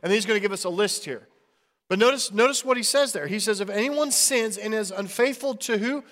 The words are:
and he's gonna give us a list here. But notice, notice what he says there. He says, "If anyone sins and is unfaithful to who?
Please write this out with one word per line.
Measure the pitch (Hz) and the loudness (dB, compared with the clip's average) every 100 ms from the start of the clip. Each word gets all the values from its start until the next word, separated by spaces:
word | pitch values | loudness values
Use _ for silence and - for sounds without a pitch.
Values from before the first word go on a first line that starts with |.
and | 170 | 0
he's | 214 | 0
gonna | 202 208 | 2 0
give | 196 | 0
us | 190 | -4
a | 180 | -4
list | 175 208 - | 0 0 0
here. | 151 117 - _ _ _ _ _ - | -6 -12 -12 _ _ _ _ _ -4
But | 190 | 4
notice, | 233 269 - | 4 4 -2
notice | 202 247 269 | 2 2 2
what | 262 247 | 0 0
he | |
says | 220 277 277 | 2 2 2
there. | 175 147 | 0 -4
He | 208 | -2
says, | 220 202 | 0 -2
"If | 202 | -2
anyone | 202 254 294 294 | -2 0 0 0
sins | 254 - 254 220 196 | 2 2 2 0 -4
and | 214 | -4
is | 220 202 | -2 -4
unfaithful | 190 202 - 247 262 277 233 | -6 -6 0 0 0 -6 -6
to | - 220 | -2 -2
who? | 233 285 - | 0 -4 -8